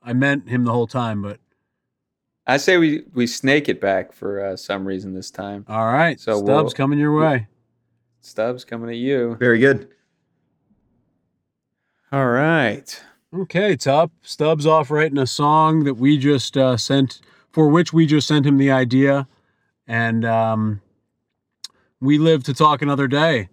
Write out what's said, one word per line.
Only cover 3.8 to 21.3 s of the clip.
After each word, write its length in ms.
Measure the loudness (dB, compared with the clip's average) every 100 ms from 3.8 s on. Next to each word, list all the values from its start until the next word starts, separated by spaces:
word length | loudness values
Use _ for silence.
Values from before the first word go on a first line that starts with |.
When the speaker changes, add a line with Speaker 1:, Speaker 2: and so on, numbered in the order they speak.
Speaker 2:
back 320 | -2 -2 -4
for, 320 | _ -8 -6
uh, 120 | -8 -10
some 300 | -8 -8 -6
reason 280 | -8 -8
this 160 | -14 -14
time. 340 | -14 -14 -14 -8
Speaker 1:
All 180 | -4 0
right. 260 | 2 0 -2
Speaker 2:
So 160 | -4 -2
Speaker 1:
Stubbs 80 | 2
Speaker 2:
we'll 240 | 0 0
Speaker 1:
coming 280 | -2 -2 0
your 200 | 0 2
way. 300 | 2 0 -6 _ _ _ _ _ _ _
Speaker 2:
Stubbs 440 | -16 -6 -4 -6
coming 240 | -12 -12 -10
at 80 | -8
you. 400 | -4 -2 -2 0
Speaker 3:
Very 180 | 2 4
good. 300 | 4 2 -4 _ _ _ _ _ _ _ _ _ _ _ _ _ _ _ _ _ _ _ _ _ _
Speaker 2:
All 160 | -2 0
right. 760 | 0 2 0 0 -4 -12 -20 -20 _ _
Speaker 1:
Okay, 400 | -10 -6 -2 -2 -2
Tup. 360 | 0 0 0 _
Stubbs 440 | -20 -4 -2 0 2
off 240 | 2 2
writing 280 | -2 0 0
a 80 | -4
song 580 | 0 2 4 4 2
that 100 | 0
we 240 | 0 2 2
just, 380 | 2 0 0 0
uh, 200 | 2 0
sent, 440 | 0 0 0 -4 _ _ _
for 180 | 2 4
which 240 | 4 2
we 140 | 2 2
just 220 | 2 2
sent 180 | 0 2
him 120 | 2
the 120 | 4
idea. 560 | 2 2 2 2 0 -4 _ _ _ _ _ -8
And, 360 | -4 -2 -2
um, 560 | 0 0 0 -2 -4 -6 _ _ _ _ _